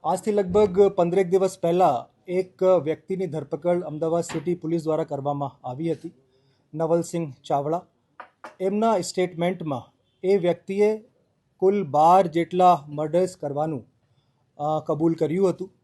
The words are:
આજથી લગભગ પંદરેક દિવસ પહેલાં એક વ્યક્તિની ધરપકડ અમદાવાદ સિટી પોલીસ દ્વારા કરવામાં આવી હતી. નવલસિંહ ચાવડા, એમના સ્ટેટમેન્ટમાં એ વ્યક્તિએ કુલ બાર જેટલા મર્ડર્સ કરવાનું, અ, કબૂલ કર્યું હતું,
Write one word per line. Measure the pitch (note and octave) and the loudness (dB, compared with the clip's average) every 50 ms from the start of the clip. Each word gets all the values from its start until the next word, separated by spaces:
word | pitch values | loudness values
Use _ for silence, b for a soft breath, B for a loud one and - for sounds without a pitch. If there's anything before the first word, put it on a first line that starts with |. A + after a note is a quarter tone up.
| - | -2
આજથી | D#3 F3+ F3+ - A3 | -4 -4 -2 -2 -2
લગભગ | G#3 G#3 G3 F3+ F3+ G#3 G#3+ G3+ F3 F#3+ | 0 0 0 2 2 2 2 4 4 4
પંદરેક | G3+ G3 G3 F#3+ F3 E3+ E3+ G3 F#3+ F3 | 4 4 4 2 0 2 2 2 2 2
દિવસ | F3+ F#3+ F#3+ F#3 F#3+ - | 2 2 2 0 -2 -2
પહેલાં | - E3+ E3+ F3+ F#3 D#3+ C3+ A#2 A#2 _ _ _ _ | -2 0 2 4 4 4 2 0 -4 _ _ _ _
એક | - F3+ F#3 F#3+ F#3 _ _ | -4 -4 -4 -4 -4 _ _
વ્યક્તિની | F#3 F#3 F#3 F3 C#3 D#3 D#3 D#3 _ _ F#3+ F3+ F#3+ | 2 4 4 4 2 -2 -6 -6 _ _ -6 -6 -6
ધરપકડ | E3+ C#3 D#3 C#3 - - D3 D3+ F3 F3 F3 | -6 -6 -8 -8 -8 -10 -4 -2 -2 -2 -2
અમદાવાદ | F3 D3+ D3 D3+ E3 D#3+ E3 E3+ E3 | -2 -6 -8 -4 -2 -2 -2 -2 -2
સિટી | - - E3 D3 F3 F3 | -4 -8 -6 -4 -4 -6
પોલીસ | F3 - D#3+ E3 E3+ | -4 -4 -4 -4 -2
દ્વારા | D3 D#3+ D#3 D#3 D#3+ | -2 -2 -2 -2 -2
કરવામાં | D#3 D3 C#3 C3+ C#3+ C#3+ C#3+ C#3+ C3+ - _ - C3 | -4 -6 -6 -4 -4 -4 -4 -6 -8 -10 _ -14 -12
આવી | B2 C3+ E3 E3 | -10 -6 -4 -6
હતી. | D#3 - - E3 _ _ _ _ _ _ _ _ _ _ _ _ - | -6 -6 -8 -18 _ _ _ _ _ _ _ _ _ _ _ _ -8
નવલસિંહ | D3+ E3 D#3+ E3+ E3+ E3 - - E3+ E3 D3 B2 _ _ | -6 -2 0 0 0 0 -2 -6 -6 -6 -6 -10 _ _
ચાવડા, | - D#3 C#3+ C#3+ D3 D#3+ F3 - _ _ _ _ _ _ _ - _ _ _ - - - _ | -4 -2 -2 -2 -2 -4 -6 -6 _ _ _ _ _ _ _ -20 _ _ _ -20 -20 -12 _
એમના | F#3 G3 G3+ G#3 A3 A3+ A3 F#3 | -4 -2 -2 0 0 0 0 0
સ્ટેટમેન્ટમાં | F3 - - F#3+ F3+ F3 F3+ D#3 E3+ F3+ F#3+ F3 E3+ D#3 C#3 A#2+ A2 _ _ _ _ _ _ _ | -2 -4 -2 -2 -2 -2 -2 -2 -2 -2 -2 -4 -6 -8 -8 -8 -10 _ _ _ _ _ _ _
એ | - F#3 G3+ | 0 2 2
વ્યક્તિએ | G3+ E3+ F3 E3 F3 _ - G3 G3 G#3 G#3 A3 A3 A3 _ _ _ _ _ _ _ _ _ _ | 2 2 0 -2 -2 _ -8 0 2 2 2 2 -2 -8 _ _ _ _ _ _ _ _ _ _
કુલ | _ F#3 F#3+ G3+ G#3 F#3+ | _ 2 2 2 2 -2
બાર | D3 C3+ D3 D#3 E3 F3+ F#3+ F#3+ | 0 2 4 6 6 6 6 4
જેટલા | E3+ D3+ E3+ E3+ D#3+ F3+ F3+ F3+ F3+ F3 D3+ C#3+ D3 | 2 0 -2 -2 -2 0 4 6 6 6 4 0 -10
મર્ડર્સ | D3 D3 D#3 D3+ D3+ F3 F#3 F3+ F3+ | -6 -6 -6 0 0 0 0 0 -4
કરવાનું, | _ - C#3+ C#3 C#3+ D3+ D#3+ D#3 B2 A2+ _ _ _ _ _ _ _ _ _ _ _ _ _ _ - | _ -10 -6 -4 -4 -4 -4 -4 -8 -10 _ _ _ _ _ _ _ _ _ _ _ _ _ _ -8
અ, | C#3+ D3+ D#3 D#3 | -4 -4 -4 -4
કબૂલ | D3+ - D#3+ D3 D#3+ E3 E3 | -2 -4 -2 0 2 0 2
કર્યું | D#3+ E3 C#3+ D#3 F#3 G3 F#3 | 0 -2 -2 0 0 0 0
હતું, | E3+ - F3+ - _ _ | 0 -2 -10 -16 _ _